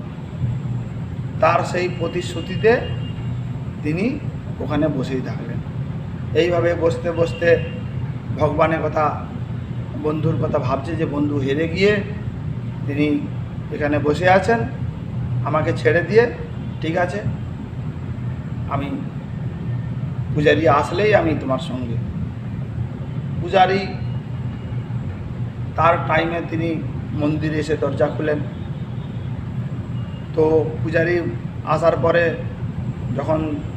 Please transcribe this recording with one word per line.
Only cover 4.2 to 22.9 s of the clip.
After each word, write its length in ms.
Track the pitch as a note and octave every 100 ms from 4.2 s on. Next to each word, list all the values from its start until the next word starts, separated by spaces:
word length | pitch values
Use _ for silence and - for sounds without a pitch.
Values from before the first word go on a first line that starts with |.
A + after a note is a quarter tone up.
| - - - -
ওখানে 280 | - D3 D#3
বসেই 340 | C#3 B2+ C3
থাকলেন। 360 | B2 - - - - - - - - - - D3+
এইভাবে 400 | F3 E3+ E3+ E3+
বসতে 360 | E3 E3 F3
বসতে 460 | E3 E3 - E3+ D#3+ - - - - - - - -
ভগবানের 400 | D3+ D3 D#3+ D#3+
কথা, 420 | D3+ D#3 D3 - - - - - - - - B2+
বন্ধুর 320 | D3+ D#3 D#3+ D#3
কথা 180 | D#3 D3+
ভাবছে 360 | B2+ C3+ E3 D#3+
যে 100 | D#3
বন্ধু 340 | C#3+ D3 C#3+
হেরে 280 | C3 C#3+ E3
গিয়ে 340 | F#3 G3+ G#3 - - - - - - - - -
তিনি 400 | C#3+ D3+ C#3+ - - - - -
এখানে 280 | D#3 D3 D3
বসে 300 | D3 D3+ F#3
আছেন 300 | F#3+ F#3+ A#3 A3+ - - - - - - - -
আমাকে 280 | D#3 D#3 D#3
ছেড়ে 240 | D#3+ E3
দিয়ে। 300 | E3 G#3+ A#3+ - - - - -
ঠিক 160 | D#3 F3
আছে, 240 | F3 G3+ G#3+ - - - - - - - - - - - - - -
আমি 200 | C#3 C#3 C3+ - - - - - - - - - - - - - D3+
পূজারী 320 | D3+ D3 D#3+
আসলেই 480 | C#3+ D3 F3 G#3+ F#3+
আমি 200 | D#3+ C#3+
তোমার 180 | C3+ C3
সঙ্গে। 360 | - B2+ A#2+ A#2 - - - - - - - - -